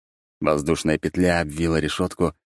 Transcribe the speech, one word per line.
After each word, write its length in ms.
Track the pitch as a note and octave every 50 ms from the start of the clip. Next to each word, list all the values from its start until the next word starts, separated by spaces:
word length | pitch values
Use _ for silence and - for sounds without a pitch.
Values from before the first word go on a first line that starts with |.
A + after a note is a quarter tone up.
| _ _ _ _ _ _ _ _
Воздушная 580 | - D2+ D#2 D2 D2 D2 E2 D#2 - D#2+ D#2 D2
петля 420 | - E2 - - F2+ F2+ F2 E2+
обвила 380 | E2+ D2+ D2 D2+ E2 E2+ D#2+ D#2
решётку, 540 | D2+ D2+ - - F#2 F2+ - - F2+ E2 - _ _